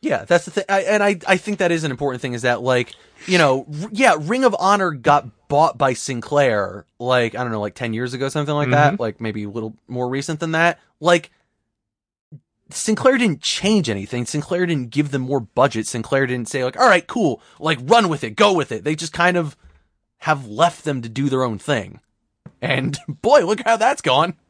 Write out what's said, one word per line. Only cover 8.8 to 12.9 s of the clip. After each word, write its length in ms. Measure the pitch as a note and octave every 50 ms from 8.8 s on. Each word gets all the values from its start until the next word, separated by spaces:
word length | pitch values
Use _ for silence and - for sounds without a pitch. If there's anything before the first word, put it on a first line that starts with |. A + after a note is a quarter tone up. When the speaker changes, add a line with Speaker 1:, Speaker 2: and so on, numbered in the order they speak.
| D3 C#3+ F#3+
Speaker 2:
Mm-hmm. 60 | G3
Speaker 1:
like, 200 | B2 A2 G#2 _
maybe 220 | A2+ A2 G#2 A2 G#2
a 60 | G#2
little 280 | G2+ A#2 A2 A2 A2+ _ _ _
more 220 | B2+ B2 B2 B2
recent 320 | B2+ C3+ C#3 - D#3+ D3
than 100 | E3 E3
that. 300 | D#3+ D#3+ E3 E3+ E3+ _ _ _ _ _
Like, 320 | D3+ E3 F3 F3 - - _ _ _ _ _ _ _ _ _ _ _ _ _ _ _ _ _ _ _ _ - D3 _ _ _ _ _ _
Sinclair 480 | - - - -